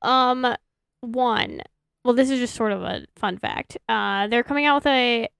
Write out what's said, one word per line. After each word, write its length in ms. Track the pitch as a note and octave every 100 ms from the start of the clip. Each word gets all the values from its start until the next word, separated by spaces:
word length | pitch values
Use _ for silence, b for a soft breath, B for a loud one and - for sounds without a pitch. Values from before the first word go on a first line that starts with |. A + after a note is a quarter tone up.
Um, 560 | - C4 B3+ B3+ B3+ - - _ _ _
one. 580 | B3 B3 B3 A3+ - - - _ _ _
Well, 100 | B3
this 160 | A#3+ C4
is 80 | C4
just 160 | B3
sort 180 | - A3
of 100 | G3
a 220 | F3+ - - -
fun 200 | G3+ F#3
fact. 400 | - - - - -
Uh, 400 | A3 G3+ G3 G#3
they're 140 | A#3+
coming 200 | B3 C#4+
out 120 | D4 C#4+
with 100 | C#4+
a, 420 | C4 B3 A#3 A3+